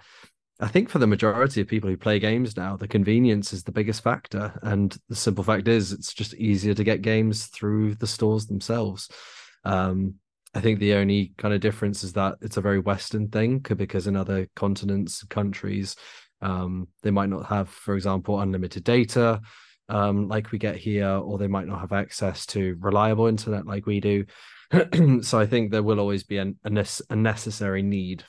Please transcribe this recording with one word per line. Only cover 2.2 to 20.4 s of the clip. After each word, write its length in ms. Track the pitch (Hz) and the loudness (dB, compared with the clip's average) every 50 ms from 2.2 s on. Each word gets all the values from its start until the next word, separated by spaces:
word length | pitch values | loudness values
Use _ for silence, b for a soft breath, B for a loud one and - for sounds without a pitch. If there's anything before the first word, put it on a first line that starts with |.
games 360 | 101 107 110 120 127 113 107 | 2 2 2 2 0 -2 -4
now, 200 | - 90 95 98 | -6 -6 -6 -6
the 120 | 92 104 98 | -6 -8 0
convenience 640 | - 104 98 104 110 117 127 120 107 104 98 - - | 2 2 4 6 6 6 6 6 4 4 0 -4 -6
is 120 | 92 - | -8 -8
the 80 | - 98 | -6 -4
biggest 300 | 107 107 110 107 - - | -2 -2 -2 -2 -2 0
factor. 540 | 120 127 139 _ - - 101 104 107 - - - | -2 -2 -2 _ -8 -8 -6 -6 -6 -8 -8 -4
And 340 | 107 101 101 101 95 - - _ - | -2 0 2 2 0 0 -6 _ -10
the 80 | 117 | -8
simple 260 | - - 113 98 101 90 | -2 0 0 0 0 2
fact 240 | 107 107 98 98 | 0 2 2 4
is, 240 | 117 117 113 98 92 | 4 4 4 2 0
it's 240 | 101 - - - - | -4 -8 -10 -12 -8
just 200 | - 107 - - | -8 -8 -8 -6
easier 400 | - 117 107 101 92 98 104 101 | -4 0 2 2 2 2 2 2
to 100 | 107 101 | 2 2
get 180 | 110 107 90 101 | 2 2 2 2
games 440 | 110 110 110 110 110 104 110 - | 2 2 2 2 2 0 -2 -6
through 500 | - - - 107 104 107 107 107 107 104 | -12 -12 -6 -2 0 0 2 0 0 -2
the 100 | 107 117 | -2 -4
stores 400 | 113 - - 113 107 110 110 107 | -6 -4 0 0 2 2 0 -2
themselves. 600 | 110 104 98 - - 117 117 110 98 92 98 - - B B B B B B B B B B B | -4 -6 -6 -4 -4 -2 -2 -2 -4 -6 -8 -12 -16 B B B B B B B B B B B
Um, 500 | 95 95 92 92 95 92 95 95 98 - - _ _ _ _ _ - - | -2 0 0 0 0 0 0 -2 -2 -4 -8 _ _ _ _ _ -10 -8
I 60 | - | 0
think 200 | 92 113 110 98 | 2 2 2 4
the 140 | 104 101 104 | 4 4 4
only 380 | 101 101 98 101 101 98 - - - | 6 4 4 4 2 2 0 -4 -4
kind 160 | - 104 104 | -2 0 0
of 60 | 98 | 2
difference 420 | 107 107 104 - 107 101 101 - - | 2 0 0 0 -2 -2 -2 -4 -6
is 120 | 92 87 | -6 -2
that 200 | 101 95 95 - - - | 0 0 0 0 -4 -10
it's 140 | 107 - | -6 -4
a 40 | 104 | -2
very 200 | 92 101 101 98 | 0 2 2 2
Western 480 | 92 101 98 95 - - - 107 107 104 | 2 0 -2 -2 -2 -6 -4 -4 -4 -2
thing, 360 | - 110 110 117 131 135 135 | 0 0 0 2 0 -2 -2
c-, 100 | - 107 | -2 -2
because 340 | 90 101 - - 95 87 101 | -2 -2 -2 -2 -2 -2 0
in 80 | 98 | 0
other 320 | 98 92 95 98 95 92 - _ | 0 0 0 -2 -2 -2 -4 _
continents, 640 | - - 101 98 - - 101 98 98 98 82 - - - | -4 -2 -2 -2 -2 -2 -2 -2 -2 -2 -4 -6 -12 -12
countries, 680 | - - 107 101 101 92 - - 98 98 98 98 95 - B B B B B B B B _ | -6 -4 -2 -2 -2 -4 -4 -6 -4 -4 -4 -4 -6 -8 B B B B B B B B _
um, 480 | 101 98 92 92 92 90 92 92 90 - _ _ - | -6 -4 -4 -4 -4 -4 -4 -6 -8 -10 _ _ -2
they 80 | 107 101 | 0 0
might 160 | 101 98 98 | 2 2 0
not 180 | 95 85 80 | -2 -4 -4
have, 220 | - 107 101 95 95 | -2 -2 -2 -2 -2
for 260 | - - - 104 101 | -6 -14 -6 -4 -4
example, 460 | 98 90 101 95 92 87 - 104 98 | -2 0 0 -2 -2 -2 -2 -2 -2
unlimited 420 | 101 98 95 92 90 90 - 92 85 | 0 -2 -2 -2 -4 -6 -8 -6 0
data, 580 | 117 120 123 117 110 - 127 117 117 113 107 110 B B B B B B B _ - | 2 4 4 4 2 2 2 4 4 2 0 -4 B B B B B B B _ -4
um, 380 | 110 104 101 104 101 101 104 | 0 0 2 2 2 0 0
like 240 | 95 107 107 | 0 -2 -4